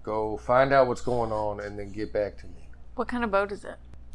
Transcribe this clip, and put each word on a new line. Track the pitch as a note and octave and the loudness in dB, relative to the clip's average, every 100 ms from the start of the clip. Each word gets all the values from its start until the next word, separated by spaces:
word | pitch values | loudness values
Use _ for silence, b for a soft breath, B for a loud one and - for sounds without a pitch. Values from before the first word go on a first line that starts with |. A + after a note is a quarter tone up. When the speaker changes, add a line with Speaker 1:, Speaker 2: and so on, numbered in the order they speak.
Speaker 1:
go | - A2 G#2+ G#2 | -4 -2 -2 -2
find | - B2 C3+ | 4 6 8
out | C#3 B2+ | 8 6
what's | A#2+ | 4
going | - B2 A2+ | 0 0 0
on | G#2+ G#2+ G2+ | 0 -2 -4
and | G#2 G#2 | -6 -8
then | G2 | -8
get | G2+ G#2 | -6 -2
back | G#2+ G2+ - | 0 -2 -4
to | - | -14
me. | - - - - - | -14 -14 -16 -10 -6
Speaker 2:
What | A#3 | -4
kind | A#3+ | -2
of | A#3 | 2
boat | G3 G3+ | 2 0
is | G3 - | -4 -12
it? | - - - - | -14 -16 -16 -12